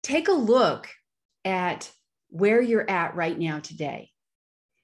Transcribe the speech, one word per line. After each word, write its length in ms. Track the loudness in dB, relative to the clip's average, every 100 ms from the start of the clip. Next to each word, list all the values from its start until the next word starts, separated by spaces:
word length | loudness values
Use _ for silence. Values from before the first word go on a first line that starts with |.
Take 260 | -2 -2 2
a 40 |
look 560 | 2 4 4 4 0 -10 -20 _ _ _ _
at 460 | -4 -2 -2 -4 -12 _ _ _ _
where 320 | 0 4 4
you're 280 | 4 0 0
at 280 | -2 -2 -2
right 220 | -4 -2
now 220 | -4 -4
today. 500 | -10 -8 -8 -8 -16 _ _ _ _ _ _ _